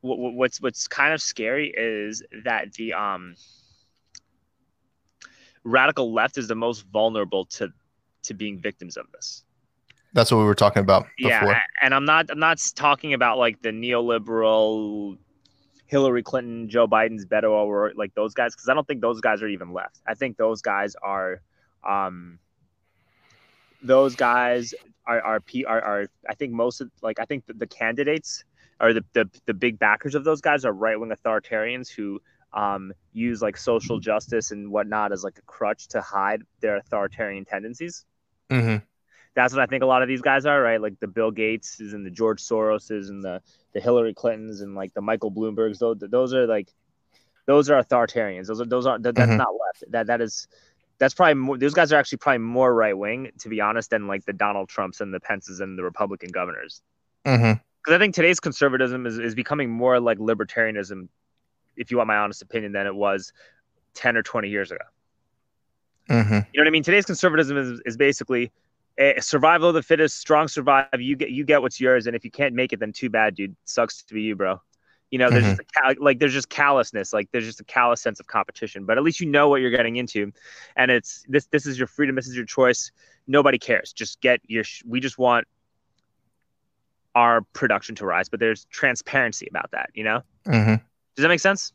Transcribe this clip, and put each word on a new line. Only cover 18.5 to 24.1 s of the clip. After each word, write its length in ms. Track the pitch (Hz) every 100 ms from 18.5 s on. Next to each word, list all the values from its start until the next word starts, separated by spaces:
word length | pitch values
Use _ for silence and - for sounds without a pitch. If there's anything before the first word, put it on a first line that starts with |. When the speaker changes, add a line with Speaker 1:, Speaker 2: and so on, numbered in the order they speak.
Speaker 1:
'cause 140 | - -
I 60 |
don't 120 | 139 143
think 140 | 139
those 200 | 117 113
guys 220 | 113 104
are 60 | 107
even 240 | 98 87
left. 280 | 90 - _ -
I 80 |
think 220 | 113 135 107
those 260 | 113 110
guys 320 | - 98 101 92
are, 400 | 98 98 92 92 _ _ _ _ -
um, 520 | 98 95 90 87 85 _ _ _ _ _ _ _ _ _ _ _ _ _ _
those 320 | 123 131 135